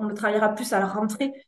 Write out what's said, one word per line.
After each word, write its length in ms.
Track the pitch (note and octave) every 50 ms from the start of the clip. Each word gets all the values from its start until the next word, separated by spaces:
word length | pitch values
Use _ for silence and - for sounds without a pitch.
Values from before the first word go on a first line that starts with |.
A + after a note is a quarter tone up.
| G#3+
on 40 | G#3
le 60 | G3
travaillera 360 | - G#3+ G#3 G#3 G#3+ G#3+ G#3+
plus 220 | G#3 - B3 -
à 80 | A3+ G3
la 60 | G3
rentrée. 480 | F#3+ F#3+ G#3+ G#3+ G#3+ - - C#4 C#4 - - -